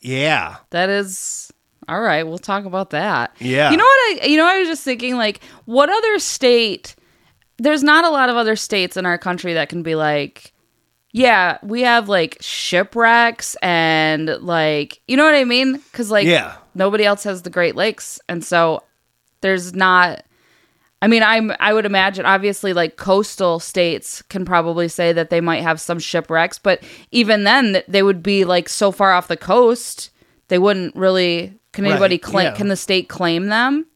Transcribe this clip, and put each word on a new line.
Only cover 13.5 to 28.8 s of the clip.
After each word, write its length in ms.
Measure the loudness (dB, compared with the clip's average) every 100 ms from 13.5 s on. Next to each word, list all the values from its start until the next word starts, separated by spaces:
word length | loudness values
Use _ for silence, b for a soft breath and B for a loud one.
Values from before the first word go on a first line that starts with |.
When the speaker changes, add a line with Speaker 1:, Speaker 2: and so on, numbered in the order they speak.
| -6
Speaker 2:
and, 680 | -2 0 2 2 0 -2 -4 -6
like," 600 | -4 -2 0 -2 -6 -10 -2
you 80 | 2
know 80 |
what 100 | 4
I 100 | 4
mean? 360 | 2 0 0 -4 _
'Cause, 180 | -10 -2
like, 160 | 0 2
Speaker 1:
Yeah. 280 | 2 0 -12 _
Speaker 2:
nobody 300 | -4 -2 2
else 200 | 0 0
has 180 | -4 -8
the 80 | -8
Great 240 | -2 -2 0
Lakes. 440 | -4 -4 -12 -16 -10
And 160 | -10
so 380 | -2 0 2 0 -8 _ _ _ _ _
there's 340 | -2 -2 -4
not, 480 | 0 4 4 2 0 -14 _ _ _ _ _ _ -2
I 40 | 2
mean, 140 | 4
I'm, 300 | 4 2 0 0
I 120 | 0
would 120 | 2 0
imagine, 380 | 0 0 0 0
obviously, 460 | 0 0 -4 -2
like, 240 | 0 -2 -4
coastal 600 | 0 0 0 -2 -2 -2
states 600 | -4 -2 -2 -2 -10 -16
can 220 | -12 -8
probably 420 | -2 0 0 -2 -4
say 240 | -2 0
that 180 | 0 0
they 100 | 0
might 220 | 0 -2
have 180 | -2 -4
some 180 | -4 -8
shipwrecks, 600 | -4 -6 -2 -2 -2 -2
but 240 | -2 -2 B B B
even 340 | 0 2 2
then, 280 | 2 2 2
th-, 120 | 0 0
they 140 | 2
would 200 | 2 0
be, 220 | 0 0
like, 240 | 2 0 -2
so 240 | -2